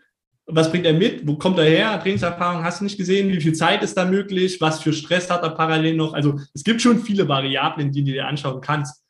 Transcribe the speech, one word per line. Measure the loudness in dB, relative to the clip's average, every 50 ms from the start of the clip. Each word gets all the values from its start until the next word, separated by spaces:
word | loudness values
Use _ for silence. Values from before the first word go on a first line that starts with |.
| _ _ _ _ _ _ _ _ _
was | -2 0 2 2 2
bringt | 2 2 2
er | 2 4
mit, | 4 2 2 0 -2 -4
wo | -4 -2
kommt | 0 0 0 2
er | 4 4
her, | 6 6 4 2 2 -2 -2
Trainingserfahrung | -2 -2 -2 -2 -2 -4 -4 -2 -2 -2 -2 -2 -4
hast | -4 -4 -4
du | -6
nicht | -6 -4
gesehen, | -4 -2 0 2 2 2 2
wie | 0 0
viel | 2 0 0
Zeit | 2 2 2 2 2 0
ist | -2 -2
da | 0 0
möglich, | 2 0 0 0 -2 -2 0 0 0 0 0
was | -2 -2 -2 0
für | 0 0 -2
Stress | -2 -2 -2 -2 -2 0 0
hat | -2 -2
er | -2 -2
parallel | -2 -2 0 0 2 2 2 2 2
noch. | 0 0 -2 0
Also | 0 0 0 0 -2 -6 -12 -12
es | -6 -2
gibt | 0 0 4
schon | 4 4 4 4
viele | 2 0 0 0 0
Variablen, | 2 0 0 0 -2 -2 0 -2 -2 -2 -2 -2 -2
die | 0 0 -2
du | -2
dir | -2 -4 -4
anschauen | -6 -6 -6 -6 -6 -6 -6
kannst. | -4 -2 -2 -2 -2 -6 -10 _ _